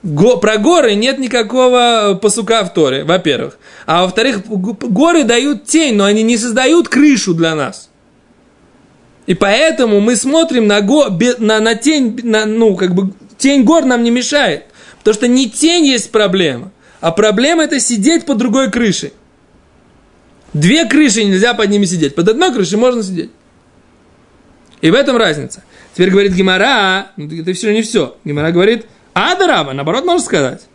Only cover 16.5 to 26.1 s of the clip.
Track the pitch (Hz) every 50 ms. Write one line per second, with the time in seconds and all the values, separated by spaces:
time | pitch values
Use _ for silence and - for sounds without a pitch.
16.5 | 131 120 131 190 _ _ _ - - _ - 165 165 - 214 214 214 196 247 294
17.5 | 339 330 311 294 302 262 - - 240 214 190 269 339 330 - - 277 214 233 247
18.5 | 208 262 269 214 190 240 240 214 180 - - 139 - _ _ _ _ _ _ _
19.5 | _ _ _ _ _ _ _ _ _ _ _ _ _ _ _ _ _ _ _ -
20.5 | - 151 147 175 247 320 330 - - 294 311 277 196 226 214 202 190 185 202 240
21.5 | 240 214 220 202 208 208 202 175 180 175 156 139 - - 170 196 220 254 349 370
22.5 | 247 240 190 156 190 208 240 254 247 233 214 190 185 180 160 - _ _ _ _
23.5 | _ _ _ _ _ _ _ _ _ _ _ _ _ _ _ _ _ _ _ _
24.5 | _ _ _ _ - _ - 160 175 254 285 285 254 233 226 185 156 143 135 127
25.5 | - - _ _ _ - - - _ - 180 196